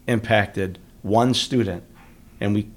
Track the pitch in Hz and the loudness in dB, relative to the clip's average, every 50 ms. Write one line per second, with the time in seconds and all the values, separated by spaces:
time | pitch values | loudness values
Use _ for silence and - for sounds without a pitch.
0 | - - 120 110 - - 113 107 101 - - 101 95 92 90 - - - - - | -4 -2 -2 -2 0 2 2 2 2 0 -4 -6 -6 -6 -6 -12 -18 -20 -20 -12
1 | - 95 104 113 120 127 123 - - - 135 123 110 98 87 87 - - - - | -4 2 2 4 4 4 2 0 -2 -2 0 0 0 0 -4 -8 -10 -16 -20 -20
2 | - - - - - - - - - 101 104 107 104 - - | -20 -20 -20 -20 -20 -20 -10 -6 -2 -2 0 -2 -2 -4 -10